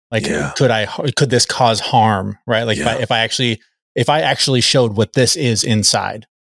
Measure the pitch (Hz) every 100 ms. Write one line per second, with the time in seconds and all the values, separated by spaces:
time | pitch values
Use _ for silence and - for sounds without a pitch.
0 | _ 113 220 220 143 - 131 110 104 -
1 | 143 - 135 120 - - 127 107 - 123
2 | 110 101 98 101 - 113 117 104 113 113
3 | 117 117 113 - 123 110 _ _ _ -
4 | 120 151 151 139 - 127 - 139 120 104
5 | 107 - 123 - 131 110 - 107 101 107
6 | 98 113 - _ _